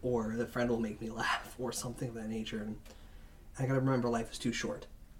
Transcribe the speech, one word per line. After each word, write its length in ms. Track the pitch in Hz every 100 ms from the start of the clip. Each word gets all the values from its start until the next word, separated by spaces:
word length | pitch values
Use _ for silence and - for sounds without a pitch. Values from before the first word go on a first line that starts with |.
or 360 | 127 120 107 117
the 100 | 113
friend 240 | 127 120
will 100 | 113
make 220 | 113 107
me 80 | 113
<laughs> 120 | 113
laugh, 320 | 107 - - -
or 120 | 127
something 380 | - 123 117 127
of 60 |
that 160 | 113 110
nature. 320 | 110 110 110
And 160 | 107 110 - - - - - - - -
I 80 | 131
gotta 120 | 135
remember 280 | 131 127 120
life 240 | 117 113
is 60 | -
too 140 | 120
short, 340 | 113 - - - - - -